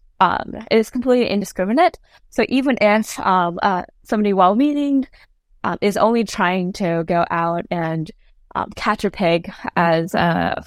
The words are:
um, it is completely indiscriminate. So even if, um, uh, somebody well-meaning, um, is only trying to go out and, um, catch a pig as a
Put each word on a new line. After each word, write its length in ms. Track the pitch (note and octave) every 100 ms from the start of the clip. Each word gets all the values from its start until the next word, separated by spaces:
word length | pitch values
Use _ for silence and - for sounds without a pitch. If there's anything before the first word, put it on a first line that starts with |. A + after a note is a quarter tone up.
| _ -
um, 340 | - - - G#3+ A3
it 80 | A3
is 120 | A3
completely 400 | B3+ B3+ B3 A3+
indiscriminate. 680 | G3+ F#3+ - F#3+ C4 F4 - _ _ _
So 160 | - -
even 280 | B3+ C4+ B3
if, 360 | G#3 G#3+ G#3+ -
um, 400 | - F#3 F3 F3
uh, 220 | G3+ F3+ - _
somebody 300 | - A3 G#3
well-meaning, 720 | F#3+ F3+ G#3 D4 C#4+ C#4+ C#4 B3+ _ _ _ _ _
um, 140 | - E3+
is 160 | G#3 G3+
only 260 | G#3+ A#3
trying 500 | G#3 - F3+ F#3 F3+
to 300 | - F#3 E3 D#3+
go 200 | F3 -
out 360 | E3+ E3+ E3+ -
and, 400 | F3 D#3+ D#3+ D#3 - _ _ _ -
um, 160 | - -
catch 300 | - G#3+ G3
a 60 |
pig 400 | - F3+ E3+ E3+ - - -
as 400 | E3+ E3 E3 -
a 480 | E3+ E3 E2+ -